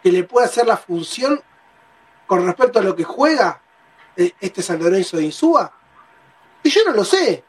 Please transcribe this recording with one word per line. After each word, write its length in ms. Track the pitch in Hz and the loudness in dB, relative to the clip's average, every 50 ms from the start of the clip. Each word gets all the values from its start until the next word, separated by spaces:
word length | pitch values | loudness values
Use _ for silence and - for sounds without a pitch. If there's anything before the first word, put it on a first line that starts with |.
que 120 | _ 190 175 | _ 2 2
le 100 | 185 175 | 2 -2
puede 240 | - - 240 240 | 0 0 0 0
hacer 180 | - - 233 240 | 0 0 0 0
la 120 | 226 220 | 0 0
función 640 | - - - 180 170 165 - - - 247 269 294 285 - _ _ _ _ _ _ _ _ _ _ _ _ _ _ _ _ | -2 -2 -8 -8 -6 -6 -8 -8 -4 -2 -2 -2 -2 -4 _ _ _ _ _ _ _ _ _ _ _ _ _ _ _ _
con 220 | _ 190 180 180 | _ -2 0 0
respecto 320 | 180 175 - - 247 - 226 | -2 0 0 0 2 2 2
a 40 | 196 | 0
lo 120 | 190 190 | 0 -2
que 80 | 175 165 | -4 -6
juega, 580 | - - - 269 311 320 277 202 175 - - _ _ _ _ _ _ _ _ - _ _ | -8 -2 0 0 2 2 2 0 -2 -2 -8 _ _ _ _ _ _ _ _ -20 _ _
eh, 140 | - 175 175 - _ | -2 -2 -2 -2 _
este 240 | - 185 - - 175 | -10 -10 -8 -8 -8
San 180 | - 175 160 | -6 -6 -2
Lorenzo 360 | 165 170 180 196 180 - - | 0 0 0 0 -2 -2 -2
de 80 | 170 156 | -4 -4
Insúa? 480 | 156 156 - - 320 339 277 190 - _ _ _ _ _ _ - _ _ _ _ _ _ _ _ _ _ _ _ | -4 -4 0 0 2 2 2 0 -2 _ _ _ _ _ _ -20 _ _ _ _ _ _ _ _ _ _ _ _
Y 80 | 311 | 0
yo 120 | - 403 453 | 2 4 2
no 60 | 403 277 | 2 2
lo 120 | 208 - | 0 0
sé. 380 | - - 381 359 254 180 - - | 0 0 0 2 0 -2 -2 -6